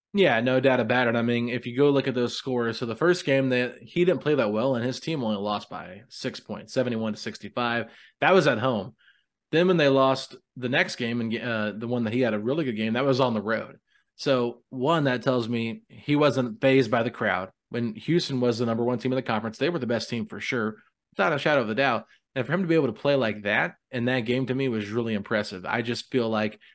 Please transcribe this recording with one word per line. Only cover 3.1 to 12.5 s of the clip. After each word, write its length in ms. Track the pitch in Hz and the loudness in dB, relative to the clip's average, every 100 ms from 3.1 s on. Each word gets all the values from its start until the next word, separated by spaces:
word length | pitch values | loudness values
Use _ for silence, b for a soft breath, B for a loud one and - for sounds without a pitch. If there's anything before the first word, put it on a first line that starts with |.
| 180 | 2
game, 260 | - 135 135 | 2 2 2
they, 220 | 123 123 - | 0 -2 -6
he 220 | 123 170 | -8 0
didn't 180 | 175 147 | 2 2
play 120 | 147 | 2
that 160 | 147 107 | 2 2
well, 240 | 107 131 | 0 0
and 100 | 123 | 0
his 140 | 123 123 | -2 -6
team 240 | - 160 | -6 -4
only 140 | 113 104 | -4 -4
lost 320 | 101 104 - | -4 -6 -8
by 340 | 92 87 95 - | -14 -14 -18 -18
six 320 | - 131 - | -10 -10 -10
points, 320 | - 98 - | -12 -12 -6
seventy-one 400 | 131 123 113 110 | -2 -2 -2 -4
to 80 | 107 | -6
sixty-five. 640 | 113 107 101 - 120 117 - B B B | -10 -12 -10 -4 -2 -2 -6 B B B
That 120 | 147 | 4
was 140 | 190 147 | 4 4
at 120 | 113 | 2
home. 360 | 131 113 95 - b b b _ _ | 0 -2 -4 -12 b b b _ _
Then 160 | 156 180 | 2 4
when 80 | 175 | 4
they 120 | 143 | 4
lost 460 | 135 131 131 - - _ - | 6 4 2 -4 -16 _ -10
the 120 | 123 | -2
next 280 | 143 185 - | 0 -2 -2
game, 240 | 117 120 | -4 -2
and, 160 | 113 110 | -2 -4
uh, 360 | 120 110 107 104 | -2 -2 -2 -4
the 100 | 117 | -4
one 180 | 123 | -2
that 100 | 110 | 0
he 60 | 120 | 2
had 140 | 123 | 2
a 40 | 107 | 0
really 260 | 110 | -2